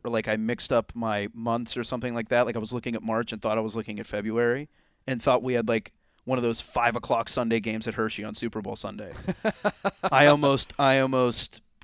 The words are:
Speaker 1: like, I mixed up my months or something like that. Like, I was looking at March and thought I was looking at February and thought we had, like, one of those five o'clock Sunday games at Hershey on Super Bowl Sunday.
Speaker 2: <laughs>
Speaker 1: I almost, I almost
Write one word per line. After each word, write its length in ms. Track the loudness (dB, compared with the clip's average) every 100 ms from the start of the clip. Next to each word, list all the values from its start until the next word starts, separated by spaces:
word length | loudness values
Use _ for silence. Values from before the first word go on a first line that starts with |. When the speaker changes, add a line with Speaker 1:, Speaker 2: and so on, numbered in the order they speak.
Speaker 1:
like, 240 | -2 -2 0
I 80 |
mixed 380 | -2 -2 -4 0
up 180 | 0 0
my 360 | -6 -2 -2 -4
months 440 | -6 -2 -2 -4 -6
or 60 |
something 300 | -6 -4 -4
like 160 | -4 2
that. 160 | 2
Like, 100 | 2
I 40 | -2
was 140 | -6
looking 220 | -6 -4
at 60 | -6
March 300 | -2 -2 -2
and 100 | -4
thought 160 | -2 0
I 40 |
was 140 | -2
looking 220 | -6 -6 -10
at 60 | -6
February 600 | -6 -2 0 0 0 -6 _ _ _ -6
and 140 | -2
thought 200 | 2 2
we 120 | 2
had, 140 | 0 0
like, 240 | -2 -4 _ _ _
one 120 | -4 0
of 60 |
those 160 | 0 -2
five 360 | -4 0 2
o'clock 340 | 0 0 0 0
Sunday 300 | -2 0 0
games 260 | 0 -4 -4
at 60 |
Hershey 300 | -2 -4 -4
on 100 | -10
Super 260 | -6 -6 -4
Bowl 140 | -8
Sunday. 380 | -8 -8 -10 -12 -8 -8 -4 -4 -2
Speaker 2:
<laughs> 420 | -4 -2 -6 -4 2
Speaker 1:
I 140 | 8 8
almost, 460 | 8 6 2 0 2
I 220 | 4 4
almost 600 | 4 4 2 2 -6 -10 _ _